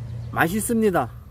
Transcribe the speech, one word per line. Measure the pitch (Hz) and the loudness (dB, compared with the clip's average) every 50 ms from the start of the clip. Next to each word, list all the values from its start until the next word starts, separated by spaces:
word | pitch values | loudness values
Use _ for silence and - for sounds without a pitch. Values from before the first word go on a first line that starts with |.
| - - - - - - | -10 -10 -10 -10 -10 -4
맛있습니다. | 110 117 151 165 202 214 208 - 233 226 220 202 170 156 123 107 - - - - | 0 2 2 2 2 0 0 0 2 2 4 4 4 2 0 -2 -6 -12 -18 -18